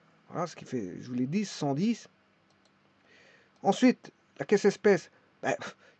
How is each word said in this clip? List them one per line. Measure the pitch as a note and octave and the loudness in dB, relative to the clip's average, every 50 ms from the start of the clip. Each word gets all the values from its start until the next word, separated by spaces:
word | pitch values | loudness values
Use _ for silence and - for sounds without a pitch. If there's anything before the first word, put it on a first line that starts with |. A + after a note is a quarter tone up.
| _ _ _ _ _ _ | _ _ _ _ _ _
Voilà, | - D3 F3+ | -8 -6 -6
ce | D#3+ - | -6 -8
qui | - - | -16 -12
fait, | - C3 B2 G2+ F2 D#2+ - | -8 -8 -6 -6 -8 -10 -12
je | G#2+ | -12
vous | A#2+ B2+ | -8 -4
l'ai | B2 B2+ | -4 -2
dit, | C3+ D#3 G#3 G#3 | -2 -2 -2 -4
cent | - - - D#3 C#3+ | -4 -6 -6 -4 -2
dix. | C3+ C#3+ F#3+ A#3 A3+ - - - _ _ _ _ _ _ _ _ _ _ _ _ _ _ _ _ _ _ _ _ _ _ _ _ _ _ _ _ _ _ | 0 0 0 0 -2 -4 -8 -18 _ _ _ _ _ _ _ _ _ _ _ _ _ _ _ _ _ _ _ _ _ _ _ _ _ _ _ _ _ _
Ensuite, | - F#3+ F#3+ - B3 B3+ A#3 - - - - _ _ _ _ - | 0 0 2 4 4 4 4 2 -6 -18 -20 _ _ _ _ -10
la | - | 0
caisse | - G#3+ G3 - | 0 2 4 4
espèce. | G3+ F#3+ - - G#3+ G3 D#3+ - - _ _ _ _ _ _ | 2 0 4 4 4 4 4 2 -6 _ _ _ _ _ _
Ben, | - A#2+ - - - - - _ _ - _ | -4 -4 -4 -4 -6 -14 -16 _ _ -20 _